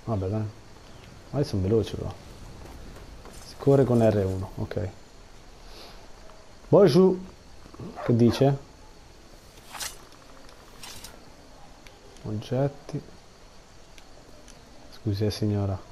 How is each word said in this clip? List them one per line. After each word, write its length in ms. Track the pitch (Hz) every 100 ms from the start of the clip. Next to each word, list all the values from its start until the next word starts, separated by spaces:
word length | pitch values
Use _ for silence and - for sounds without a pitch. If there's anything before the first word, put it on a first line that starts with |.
Vabbè, 240 | - 107 95
dai. 160 | 110 107 - - - - - - - -
Ma 100 | 139
io 60 | 143
sono 160 | 101
veloce, 340 | 92 113 101 -
però. 180 | 95 - - - - - - - - - - - - - -
Si 80 | -
corre 280 | - 139 127
con 160 | 120 110
R 200 | 107 95
uno, 260 | 92 98 -
ok. 340 | 107 - 98 - - - - - - - - - - - - - - - - - -
Bonjour. 480 | 160 196 143 185 185 - - - - - - 147 -
Che 120 | - 117
dice? 400 | 117 - 135 139 - - - - - - - - - - - - - - - - - - - - - - - - - - - - - - - - - - - -
Oggetti. 800 | - 107 - 123 139 143 - 147 - - - - - - - - - - - - - - - - - - - -
Scusi, 260 | 110 98 104
eh, 60 |
signora. 480 | - 107 104 101 95 -